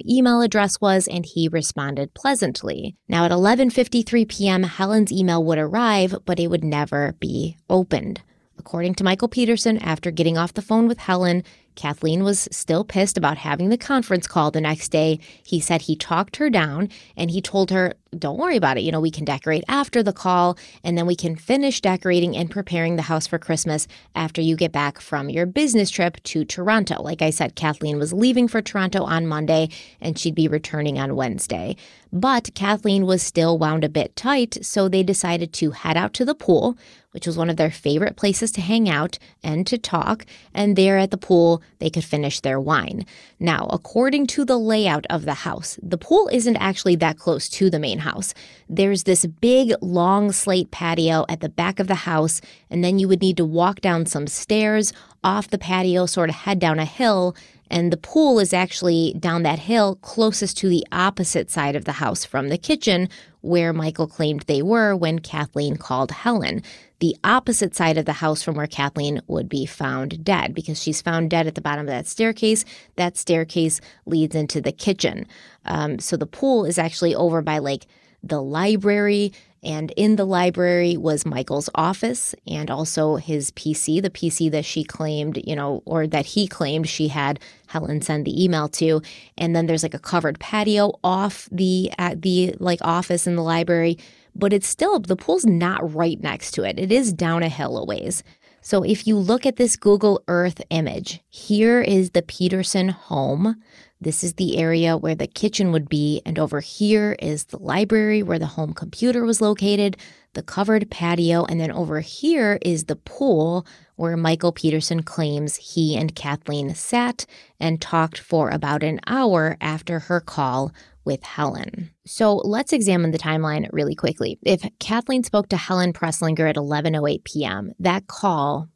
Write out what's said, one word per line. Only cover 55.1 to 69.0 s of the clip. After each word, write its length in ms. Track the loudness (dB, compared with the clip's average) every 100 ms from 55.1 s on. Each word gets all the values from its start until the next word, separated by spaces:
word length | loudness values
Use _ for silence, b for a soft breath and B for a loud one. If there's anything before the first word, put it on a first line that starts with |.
| B
off 240 | 0 0 -2
the 100 | -4
patio, 500 | -2 0 2 2 2
sort 220 | 2 0
of 60 | 0
head 240 | -2 2
down 180 | 2 2
a 80 | -2
hill, 500 | 0 2 4 2 -2 B B B
and 240 | 0 2
the 40 | 0
pool 420 | 0 4 6 6
is 140 | 4
actually 640 | 2 0 0 2 2 2 0
down 260 | -2 0
that 160 | 0 0
hill 360 | 0 2 2 0
closest 560 | -6 0 2 2 -4 -2
to 100 | 2
the 180 | 2 0
opposite 580 | 0 0 0 -2 -2 -2
side 240 | -2 -2
of 120 | -2 -4
the 80 |
house 320 | -4 -2 -4 -4
from 240 | -4 -2
the 80 | -2
kitchen 500 | 0 0 2 0 0 B B B
where 320 | -2 2 2
Michael 360 | 0 -2 -2 -4
claimed 340 | -2 -2 -2
they 200 | -2 0
were 320 | 2 2 2
when 260 | 2 0 -2
Kathleen 580 | -4 -8 -6 -4 -4 -4
called 340 | -4 -2 -2
Helen. 520 | -4 -2 0 -2 -6 -10 B B B
The 160 | -2 0
opposite 500 | 2 2 2 0 0
side 240 | 0 2 2
of 60 |
the 100 | 0
house 300 | 0 0 -2
from 120 | -2 -4
where 120 | -4
Kathleen 540 | -2 -4 -2